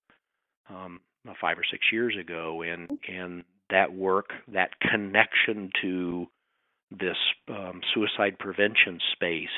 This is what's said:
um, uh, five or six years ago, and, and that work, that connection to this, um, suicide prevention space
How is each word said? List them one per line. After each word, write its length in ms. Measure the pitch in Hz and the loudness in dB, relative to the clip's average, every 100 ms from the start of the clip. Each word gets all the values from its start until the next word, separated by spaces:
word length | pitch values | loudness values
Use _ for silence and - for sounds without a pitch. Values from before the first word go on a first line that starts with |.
| _ _ _ _ _ _ - | _ _ _ _ _ _ -16
um, 320 | 92 92 87 _ _ 113 | -14 -12 -14 _ _ -18
uh, 60 | 90 | -4
five 180 | 85 85 | -2 0
or 60 | |
six 280 | - - - | -2 0 2
years 240 | 110 120 101 | 2 0 -2
ago, 460 | 85 85 80 82 | -6 -6 -4 -4
and, 360 | 85 85 85 294 - | -4 -6 -8 -10 -10
and 360 | 92 90 90 - _ - | -10 -8 -10 -14 _ 2
that 220 | 95 95 | 4 4
work, 400 | 92 95 95 - - - | 2 2 2 0 -8 -4
that 300 | 98 92 - | 0 0 0
connection 920 | - 110 101 101 110 - - 104 95 - | 0 2 2 4 4 4 2 0 -2 -2
to 460 | 95 90 87 87 87 _ _ _ _ _ _ | 0 0 0 -2 -6 _ _ _ _ _ _
this, 280 | 92 92 85 - - - | -6 -4 0 0 -2 -6
um, 340 | 104 92 90 - | -10 -8 -6 -2
suicide 440 | 113 104 - 101 95 | 0 0 2 0 0
prevention 640 | 98 92 104 110 98 85 - | -4 2 4 4 2 2 -4
space 380 | - 87 82 87 | 0 0 -2 -4